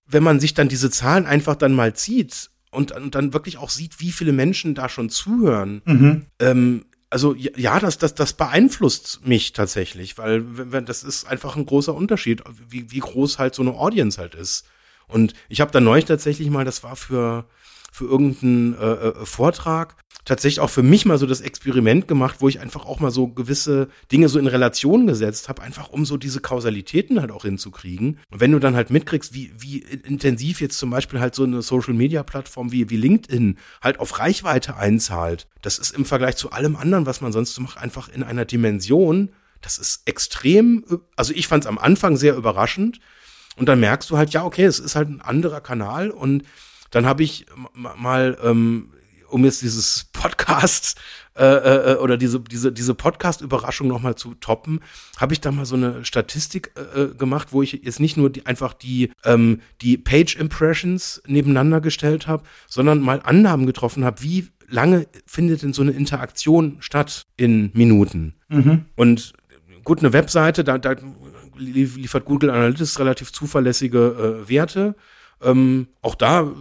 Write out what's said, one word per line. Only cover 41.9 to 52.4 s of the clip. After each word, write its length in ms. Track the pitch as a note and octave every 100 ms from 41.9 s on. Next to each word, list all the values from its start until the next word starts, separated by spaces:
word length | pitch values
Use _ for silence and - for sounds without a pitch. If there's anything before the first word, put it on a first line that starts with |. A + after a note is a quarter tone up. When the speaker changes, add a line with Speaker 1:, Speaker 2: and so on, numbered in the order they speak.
| G3 F#3+ C3+
Speaker 1:
sehr 180 | D3 C3
überraschend. 640 | A2+ F#2+ A2 - A3 - _ _ - - - -
Und 120 | B2+
dann 100 | B2+
merkst 300 | G#2+ C3+ -
du 80 | D3+
halt, 140 | D3+
ja, 120 | D#3
okay, 220 | F3 - F#3+
es 140 | -
ist 180 | B2+ D3+
halt 100 | D3+
ein 140 | C3+
anderer 400 | - C3+ E3 D3
Kanal. 480 | - A#2+ G2+ C#3+ G#3
Und 340 | - C3+ C#3 - - - - -
dann 140 | A#2+ B2
hab 160 | C#3
ich 240 | D#3 - - C3+
m-, 140 | B2+ B2 A#2+
m-, 160 | -
mal, 360 | B2 B2+ C3 B2
ähm, 460 | A#2 A#2 A2+ A#2 - _ _ _ -
um 160 | - C3+
jetzt 160 | C3+
dieses 480 | B2 A2+ - - -
Podcast, 880 | - - - - C#3+ F3 - - - - - - -
äh, 80 | C3+ C#3 C3 C3+ C3
äh, 20 | C3
oder 220 | C3 A#2+
diese, 240 | B2 B2